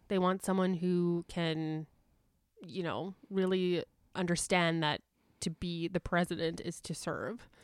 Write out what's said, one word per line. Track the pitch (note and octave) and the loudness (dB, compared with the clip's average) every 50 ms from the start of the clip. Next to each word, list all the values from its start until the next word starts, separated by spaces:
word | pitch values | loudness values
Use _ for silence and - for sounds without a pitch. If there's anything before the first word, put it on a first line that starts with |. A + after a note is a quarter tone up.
| _ - | _ -2
They | G3+ F#3+ | 0 2
want | F3+ F3+ F#3+ G3 - | 2 2 2 2 0
someone | - F#3+ F#3+ F#3 F#3 F#3 | 0 2 2 2 2 2
who | D#3+ F3 F3+ F3+ F3 F3 F3 E3+ E3+ E3+ - | 2 2 2 2 4 4 2 2 0 -2 -4
can, | - F3+ E3+ D#3+ D#3+ D#3+ D#3+ D#3 D#3 D#3 D#3 - _ _ _ _ _ _ _ _ _ _ _ _ _ A4+ - | -4 -2 -2 -2 -2 -2 -2 -2 -4 -4 -6 -8 _ _ _ _ _ _ _ _ _ _ _ _ _ -18 -16
you | E3 - F#3+ E3+ | -10 -8 -6 -4
know, | D#3+ G#2 A2+ D#3+ G3 F#3 - - - | -4 -4 -4 -6 -8 -10 -14 -12 -4
really | G3 F#3+ F#3 F#3 F#3+ F#3 F3+ F3+ F3 D#3+ - - _ _ _ _ - | 0 2 2 4 4 4 4 2 2 0 -2 -4 _ _ _ _ -4
understand | G3 F#3 E3+ F3 - - - G3 F3+ E3+ E3 E3+ E3 D#3+ | -2 0 2 2 0 2 2 4 4 4 4 2 2 2
that | D3+ A#2 - - _ _ _ _ _ _ - | 0 0 -2 -4 _ _ _ _ _ _ -8
to | - F3+ | -6 -6
be | D#3+ - F#3 F3 E3+ E3 E3 E3+ | -6 -4 -4 -6 -4 -2 -2 -2
the | F#3 E3+ | -2 -2
president | - - F#3 F3 F3+ - F3 - E3 D#3+ E3+ - - | -2 0 2 2 2 2 0 -2 -2 -2 -4 -4 -6
is | F3 E3 - | -8 -8 -8
to | - - E3 | -8 -8 -8
serve. | - - F3 C#3 E2 G#2 - A3+ A#3+ - - - - | -6 -4 -4 -4 -4 -4 -6 -6 -8 -12 -18 -20 -20